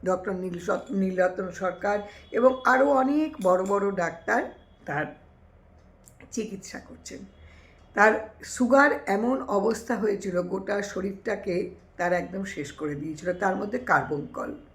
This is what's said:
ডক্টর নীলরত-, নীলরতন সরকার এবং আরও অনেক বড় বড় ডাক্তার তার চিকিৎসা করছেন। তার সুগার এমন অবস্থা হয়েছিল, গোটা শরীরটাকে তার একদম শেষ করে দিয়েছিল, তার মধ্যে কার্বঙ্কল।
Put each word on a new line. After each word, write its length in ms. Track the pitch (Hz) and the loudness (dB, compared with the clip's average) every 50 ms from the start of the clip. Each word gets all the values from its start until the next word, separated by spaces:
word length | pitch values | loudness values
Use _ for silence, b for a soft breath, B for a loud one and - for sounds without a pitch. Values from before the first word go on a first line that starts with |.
| - | 0
ডক্টর 260 | 180 185 180 185 214 | 0 -2 0 -2 -4
নীলরত-, 600 | 190 180 185 185 175 175 175 - 190 190 - - - | -4 -4 -4 -6 -8 -8 -4 -2 -2 -2 -2 -4 -2
নীলরতন 580 | 196 190 185 185 180 185 180 180 - 190 180 | 0 0 0 2 2 2 2 2 -2 -8 -8
সরকার 480 | 170 - 190 185 175 175 - 202 208 208 202 202 B B B B | -6 -4 -4 -4 -4 -2 -2 -2 -2 -2 -4 -8 B B B B
এবং 300 | - - 240 254 262 262 - | -2 6 6 6 4 6 4
আরও 240 | 233 254 262 269 285 | 4 6 6 6 6
অনেক 480 | 285 262 262 262 285 302 311 311 302 - - | 6 4 4 4 4 2 2 0 -4 0 4
বড় 220 | 185 180 180 190 | 4 4 4 4
বড় 260 | 190 202 202 196 202 | 2 0 0 0 0
ডাক্তার 520 | 196 185 175 165 - - - - 214 240 - - - - - - - _ - | 0 0 -2 -2 -2 -6 -4 0 0 0 0 -2 -8 -16 -20 -20 -20 _ -10
তার 200 | - 147 147 151 - - - - - - - - - _ - - - - - - - - _ - - - - - - | -6 -4 -4 -4 -6 -8 -16 -20 -20 -20 -20 -20 -20 _ -20 -20 -20 -20 -20 -20 -20 -20 _ -20 -20 -20 -20 -20 -10
চিকিৎসা 480 | - - 214 - 196 196 - - - - | -8 -8 -6 -6 -8 -12 -14 -14 -14 -14
করছেন। 400 | - - - - - - 185 - 196 - - b b b b b b b b b b b - | -14 -16 -20 -18 -18 -16 -16 -16 -16 -18 -20 b b b b b b b b b b b 4
তার 360 | - 202 220 220 - - - - - - | 6 6 6 6 4 -2 -8 -14 -18 -16
সুগার 480 | - - - 254 233 254 269 277 294 285 285 - - | -14 -2 0 2 6 6 8 8 6 4 0 -2 -2
এমন 340 | 196 202 220 240 262 269 | 0 0 2 0 0 -2
অবস্থা 540 | - - 202 202 190 220 226 220 - - 247 | -2 0 0 2 2 2 0 -2 -2 -4 -4
হয়েছিল, 460 | 202 202 214 202 196 - 202 175 175 | -2 0 0 -2 -2 -4 -2 -2 -2
গোটা 400 | 175 180 196 190 190 - 208 202 | -2 -2 -4 -6 -4 -2 -4 -4
শরীরটাকে 920 | 196 - - 196 190 202 196 - - 233 208 190 - 208 175 175 208 - - - - - _ - | -4 -4 -6 -6 -6 -6 -6 -6 -4 -4 -4 -4 -4 -4 -2 -2 -2 -4 -8 -16 -20 -20 _ -4
তার 160 | 180 175 180 | 0 0 0
একদম 300 | 175 175 175 185 190 196 | 0 -2 -4 -6 -8 -8
শেষ 280 | 190 - - 143 - | -8 -6 -8 -8 -10
করে 240 | - - 151 151 147 | -8 -8 -6 -6 -6
দিয়েছিল, 380 | 143 - 320 - 151 - 180 180 | -6 -6 -8 -8 -6 -4 -4 -2
তার 220 | 180 208 190 190 | 0 0 0 0
মধ্যে 240 | 196 208 202 220 247 | 0 -4 -4 -6 -6
কার্বঙ্কল। 760 | - - 175 143 - - 156 147 - - - - - - - - - - _ | -2 2 2 2 2 0 -4 -6 -6 -8 -8 -8 -8 -8 -8 -12 -16 -20 _